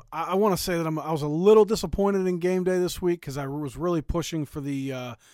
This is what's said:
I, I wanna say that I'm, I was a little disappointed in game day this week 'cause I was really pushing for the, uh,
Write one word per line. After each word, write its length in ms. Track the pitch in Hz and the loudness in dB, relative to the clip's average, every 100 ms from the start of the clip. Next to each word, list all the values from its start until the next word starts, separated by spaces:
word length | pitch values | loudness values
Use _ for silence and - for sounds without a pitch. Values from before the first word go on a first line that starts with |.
| - | -8
I, 120 | 156 165 | -8 -2
I 80 | 190 | 2
wanna 220 | 208 175 | 2 2
say 200 | 190 170 | 0 -2
that 80 | 160 | -2
I'm, 140 | 156 | -2
I 120 | 151 | -2
was 120 | 160 | -2
a 40 | 151 | -2
little 380 | 156 196 220 202 | 4 6 8 6
disappointed 640 | 220 170 196 196 196 185 | 2 -2 0 0 2 0
in 100 | 180 | 0
game 260 | 180 185 | 0 0
day 140 | 185 185 | 2 2
this 240 | 175 - | 0 -2
week 220 | 180 175 | -2 -2
'cause 120 | - 135 | -4 -8
I 120 | 135 | -6
was 280 | 147 143 110 | -6 -8 -4
really 280 | 175 165 | -2 -2
pushing 420 | - 170 151 160 143 | -2 -4 -4 -4 -6
for 160 | 156 | -6
the, 320 | 139 139 135 | -6 -6 -6
uh, 220 | 127 123 113 _ | -8 -10 -14 _